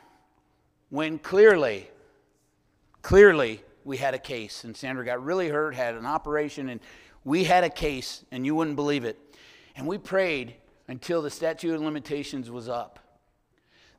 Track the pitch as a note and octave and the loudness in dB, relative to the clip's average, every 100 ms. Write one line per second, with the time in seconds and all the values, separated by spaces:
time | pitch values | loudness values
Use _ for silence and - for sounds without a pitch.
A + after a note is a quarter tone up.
0 | _ _ _ _ _ _ _ _ _ C#3 | _ _ _ _ _ _ _ _ _ -6
1 | D#3 D#3 - F#3+ G#3+ F#3 C3 G2+ - - | -4 -6 -2 8 8 8 2 -2 -10 -20
2 | _ _ _ _ _ _ _ _ _ _ | _ _ _ _ _ _ _ _ _ _
3 | - F#3+ G3+ D#3+ A#2+ A2 - _ C#3 C3 | 4 10 10 10 0 -2 -14 _ -12 -4
4 | C#3 C3 - B2+ G#2+ - A#2 G#2+ C3 C3 | -4 -4 -6 -10 -10 -14 -16 -12 -10 -8
5 | A#2+ B2 C3+ F#3 F3 D3 D3+ B2+ A#2+ A#2 | -6 -6 -4 -4 -2 -2 -4 -4 -6 -6
6 | A#2 D#3 D3+ D3+ D3+ C#3+ C3+ A#2 - - | -4 -6 -2 -4 -4 -6 -10 -10 -16 -20
7 | - - C3 D#3 E3+ F3+ F3 - D3+ C3+ | -20 -16 -2 0 4 4 4 -2 -4 -4
8 | - - _ B2+ C3 D#3 D#3+ C#3+ D3 D3 | -10 -14 _ -6 -2 0 -2 -2 0 0
9 | A#2 G#2+ - - - - - - C3+ G3 | -2 -8 -16 -20 -20 -20 -20 -10 -8 -8
10 | - F#3+ F#3 D3 A#2+ A#2 _ _ - B2+ | -4 -2 0 -2 -6 -16 _ _ -16 -16
11 | - E3+ D3 - D#3+ E3 E3+ D#3+ D#3 D3+ | -4 -2 -2 -4 -6 -4 -4 -4 -4 -6
12 | C3+ D3 C#3+ C#3 A#2 B2 A#2 A#2+ A2 - | -6 -8 -6 -10 -10 -12 -8 -8 -10 -16
13 | _ _ _ _ _ _ _ _ _ | _ _ _ _ _ _ _ _ _